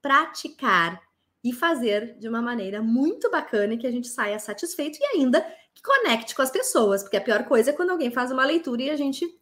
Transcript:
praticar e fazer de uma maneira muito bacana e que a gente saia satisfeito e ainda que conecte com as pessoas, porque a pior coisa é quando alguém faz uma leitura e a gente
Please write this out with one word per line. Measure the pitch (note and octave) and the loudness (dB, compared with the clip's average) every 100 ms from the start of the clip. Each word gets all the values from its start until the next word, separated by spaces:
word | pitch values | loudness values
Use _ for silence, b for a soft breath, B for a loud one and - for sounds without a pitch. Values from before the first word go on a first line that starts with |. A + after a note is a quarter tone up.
praticar | C#4+ C#4 D#4+ - - - B3+ F#3 E3+ F#3 _ _ _ _ | 4 2 2 -8 -14 -6 2 2 2 -4 _ _ _ _
e | A#3+ | -6
fazer | A#3+ E4+ D4+ A#3 G#3 A#3 - | 0 0 0 0 -2 -4 -12
de | A3 | -6
uma | A#3 | -4
maneira | A#3+ A#3 F#3+ G#3 | -4 -6 -6 -4
muito | A3 A#3+ D4+ A#4 A#4+ | 0 2 0 0 -2
bacana | D#4+ D4+ G#3+ G3+ | -2 0 0 0
e | A3+ | -2
que | B3 | -4
a | |
gente | A#3+ A#3+ | -4 -6
saia | - G#3 G#3+ | -6 -4 -4
satisfeito | G#3+ G#3 E4 - D4 D4+ | -8 -8 -8 -6 -6 0
e | |
ainda | C#5+ G#4+ C4 C#4 B B B | 2 4 4 4 B B B
que | _ | _
conecte | - C5+ G#4 A3+ - | 0 2 4 0 -2
com | - | -2
as | C4 | -2
pessoas, | F#4+ B4+ D4+ G#3+ G3 | 0 0 2 4 2
porque | G3 G3+ | 0 -2
a | |
pior | G3 G#3+ | 0 0
coisa | A#3 B3 A#3 | 2 2 4
é | |
quando | D4 F4+ | 0 -2
alguém | F4+ B3 | 0 -2
faz | A#3+ B3 | -2 -2
uma | C4 | 0
leitura | C4+ E4 D#4 A#3+ | 2 0 -2 -4
e | C4 | -2
a | D4+ | -2
gente | C#4 C4 E4+ - | -2 -2 -6 -8